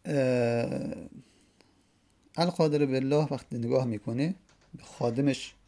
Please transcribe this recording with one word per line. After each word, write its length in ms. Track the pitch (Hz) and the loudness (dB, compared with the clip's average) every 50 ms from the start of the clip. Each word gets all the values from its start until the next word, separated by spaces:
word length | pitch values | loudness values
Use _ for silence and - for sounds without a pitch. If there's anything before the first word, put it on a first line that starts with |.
| _ | _
اه، 1040 | 175 151 139 131 127 123 123 120 117 117 117 117 - - - - - - - - - - - - _ _ _ _ _ _ _ - _ _ _ _ _ _ _ _ _ _ _ _ _ - | 0 0 2 2 4 4 2 2 2 2 0 0 -2 -2 -4 -4 -6 -8 -10 -12 -16 -18 -20 -20 _ _ _ _ _ _ _ -20 _ _ _ _ _ _ _ _ _ _ _ _ _ -2
القادر 500 | - 170 180 175 - 165 156 147 147 147 | 0 0 0 2 2 2 4 4 2 2
بالله 420 | 135 131 131 131 135 147 147 156 135 | 2 2 0 0 2 2 2 2 0
وقتی 280 | 139 127 - _ - 123 | -2 -6 -6 _ -6 -4
نگاه 260 | 117 117 131 131 131 | -2 2 2 2 2
می‌کنه 500 | 120 110 104 - - 117 127 147 165 190 - _ _ _ _ _ _ - | 0 -4 -4 -6 -6 -2 -2 -2 -2 -2 -6 _ _ _ _ _ _ -20
به 80 | 147 | -18
خادمش 720 | - - - - - 120 117 123 143 143 131 - - - - _ _ | -18 -20 -6 -2 -2 0 0 2 2 2 0 0 -6 -12 -16 _ _